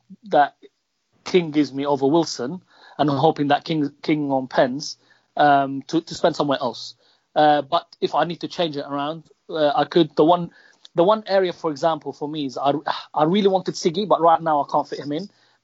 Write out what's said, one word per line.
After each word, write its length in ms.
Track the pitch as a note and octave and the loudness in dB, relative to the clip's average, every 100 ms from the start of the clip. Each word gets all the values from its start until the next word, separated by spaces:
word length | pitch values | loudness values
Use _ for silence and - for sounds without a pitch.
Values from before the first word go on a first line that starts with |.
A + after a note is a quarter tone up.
| - F#3+ | -20 -20
that 320 | G#3+ E3 C#3 - - _ _ _ _ _ | 0 2 2 -2 -20 _ _ _ _ _
King 280 | - F3+ E3 | -2 0 2
gives 200 | D3+ C3+ | 0 0
me 140 | C3+ C#3+ | -2 -2
over 200 | C#3+ C3+ | 0 2
Wilson, 540 | E3+ D#3 - B2 F3+ - _ - - | 2 0 -4 -8 -10 -16 _ -10 -2
and 100 | D3 | 0
I'm 80 | C#3 | 2
hoping 320 | D#3+ D3+ C#3+ | 2 2 0
that 160 | C#3+ | 0
King, 260 | - D#3+ C#3 - | 0 -2 -4 -4
King 280 | - D3+ C#3+ | -2 -2 0
on 160 | C3+ C3 | -4 -2
pens, 520 | - C3+ C3+ - - _ _ _ - | 0 0 -2 -10 -16 _ _ _ 2
um, 420 | D3 C#3 C3+ C#3 - | 4 4 2 -6 -4
to, 160 | D#3+ | -4
to 120 | - | -4
spend 220 | - F3 D#3 | -2 0 0
somewhere 220 | D3 C3+ | -2 -2
else. 360 | B2+ G#2+ - - _ _ _ | -4 -8 -14 -20 _ _ _
Uh, 280 | - D3+ D3 | 2 4 2
but 240 | C3+ E3+ - _ | 0 -4 -6 _
if 120 | F#3+ | -4
I 100 | D3+ | -2
need 180 | D#3+ E3 | -2 -6
to 60 | D3+ | -8
change 280 | - E3+ C#3+ | -4 -4 -6
it 80 | C#3 | -8
around, 380 | C#3+ C#3+ E3 - _ - | -6 -6 -8 -16 _ -10
uh, 240 | E3 D3 | 0 2
I 100 | D3 C#3+ | 2 2
could. 280 | F3+ D#3+ - | 2 2 4
The 80 | |
one, 260 | D#3 F3 E3+ - _ _ - | 4 4 0 -12 _ _ -4
the 100 | F3 | 0
one 200 | F3 A3 G#3+ | 2 2 0
area, 280 | G3 F#3 | 0 0
for 160 | E3 E3 | -2 -6
example, 420 | C#3+ E3 D#3 C#3+ | -2 -2 -2 -8
for 160 | C3 D3 | -10 -8
me 160 | D#3 | -6
is 140 | C#3 B2+ | -8 -2
I, 160 | C#3 C#3+ - - - | -2 0 -2 -6 -6
I 100 | - | 0
really 240 | D#3 G3 G3 | 2 4 2
wanted 260 | F#3+ F#3 | 2 -2
Siggy, 320 | - F#3 E3 G3+ | -4 -2 -2 0
but 140 | D3+ | 2
right 200 | E3 E3 | 4 2
now 200 | E3 D3 | 2 -2
I 80 | C#3 | 0
can't 160 | D3+ C#3 | -2 -2
fit 120 | - | -8
him 140 | C#3 | -6
in. 180 | D3+ G3+ _ _ _ | -8 -8 _ _ _